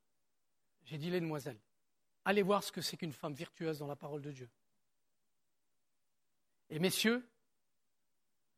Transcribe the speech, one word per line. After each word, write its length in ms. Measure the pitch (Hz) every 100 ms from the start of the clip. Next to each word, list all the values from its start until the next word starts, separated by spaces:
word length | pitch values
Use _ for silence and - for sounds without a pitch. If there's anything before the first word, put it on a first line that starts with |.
| _ _ _ _ _ _ _ _
j'ai 160 | - 151
dit 120 | 160
les 100 | 180
demoiselles, 400 | 165 151 139 110 _ _ _ _ _ _
allez 180 | - 208
voir 220 | 190 202
ce 80 | -
que 80 | -
c'est 160 | 151 -
qu'une 160 | 170
femme 220 | 135 160
virtueuse 440 | 139 165 - 160 151
dans 80 | 147
la 100 | 143
parole 240 | 156 147
de 120 | 143
Dieu. 180 | 135 123 _ _ _ _ _ _ _ _ _ _ _ _ _ _ _ _ _ _ _ _ _ _
Et 80 | 156
messieurs, 500 | 180 - 220 240 247 _ _ _ _ _ _ _ _ _ _ _ _